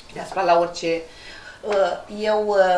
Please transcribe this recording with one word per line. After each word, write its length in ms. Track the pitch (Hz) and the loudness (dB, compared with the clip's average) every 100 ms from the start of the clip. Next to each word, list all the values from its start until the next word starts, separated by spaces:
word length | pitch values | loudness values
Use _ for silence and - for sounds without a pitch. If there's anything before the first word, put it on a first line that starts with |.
| - | -20
deasupra 300 | - - 190 | -16 -10 -2
la 160 | 175 170 | 2 2
orice. 420 | 170 - 165 165 - - - - - - | 2 -4 -4 -4 -6 -18 -20 -20 -20 -12
Uh, 120 | 214 202 175 - - 208 | -2 2 2 -2 -10 -6
eu, 240 | 214 214 208 | -2 0 2
uh, 80 | 202 185 | 4 4